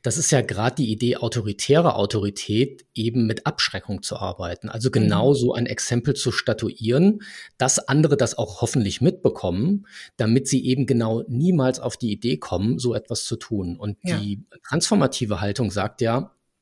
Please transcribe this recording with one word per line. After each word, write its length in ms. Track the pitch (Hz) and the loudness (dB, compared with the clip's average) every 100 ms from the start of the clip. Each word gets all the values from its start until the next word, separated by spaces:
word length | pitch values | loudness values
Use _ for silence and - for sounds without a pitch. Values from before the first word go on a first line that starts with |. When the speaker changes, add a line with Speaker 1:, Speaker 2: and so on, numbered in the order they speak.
Speaker 1:
das 160 | 120 131 | -4 0
ist 140 | 143 | 2
ja 80 | 139 | 2
grad 360 | - 98 117 - | 2 0 -2 0
die 120 | 120 | -2
Idee 260 | 107 123 - | 0 0 0
autoritärer 800 | 113 120 104 101 - 147 170 - | -2 -2 -4 -2 4 4 6 2
Autorität, 880 | 101 107 101 98 - 107 143 139 _ | 0 0 -2 -4 -2 0 0 -2 _
eben 320 | 113 113 120 113 | -4 -2 2 0
mit 180 | 113 147 | 0 -4
Abschreckung 560 | - - 98 - 98 | -2 -4 -4 -8 -8
zu 140 | - 90 | -6 -6
arbeiten. 540 | 95 92 87 87 - | -6 -6 -8 -8 -10
Also 180 | 113 127 | -4 0
Speaker 2:
Mhm. 40 | |
Speaker 1:
genau 400 | - 107 104 127 | 2 4 4 4
so 200 | 135 123 | 4 2
ein 120 | 117 120 | 0 -2
Exempel 500 | 107 - 120 143 - | -4 -2 0 0 -2
zu 160 | 123 | -2
statuieren, 880 | - - 110 110 - 107 131 190 208 - - - - | -2 -2 -2 -2 -4 0 4 4 4 -2 -18 -12 -2
dass 220 | 127 - - | 0 0 2
andere 260 | 139 156 143 | 4 4 4
das 220 | 120 - | 2 -2
auch 240 | 107 - | -6 -4
hoffentlich 400 | 117 131 98 - | -2 0 0 2
mitbekommen, 840 | 147 - - - 92 87 147 202 - - - - | 0 2 0 0 -2 0 0 -2 -4 -20 -12 -2
damit 320 | 110 123 123 | 2 2 2
sie 180 | 131 123 | -2 0
eben 200 | 127 131 | 0 2
genau 380 | 123 113 113 - | 2 2 -2 -2
niemals 540 | 120 170 175 131 127 | 0 2 4 2 0
auf 160 | 120 - | -6 -4
die 140 | 117 | -4
Idee 260 | 101 117 151 | -2 -2 -4
kommen, 420 | - 90 104 143 | -2 -2 0 0
so 140 | 123 110 | -2 -4
etwas 300 | - 110 - | -4 -8 -6
zu 100 | 113 | -8
tun. 420 | - 107 90 87 | -6 -6 -4 -6
Und 200 | 104 104 | -8 -6
Speaker 2:
Ja. 140 | 180 110 | -4 -4
Speaker 1:
die 260 | 104 101 - - | -4 -6 -10 -18
transformative 800 | - 165 - 208 131 - 110 95 | -6 -2 2 2 2 0 -4 -2
Haltung 280 | 101 101 107 | -2 -2 -2
sagt 300 | 98 98 - | -2 -4 -2
ja, 320 | 113 120 - _ _ _ | 0 0 -4 _ _ _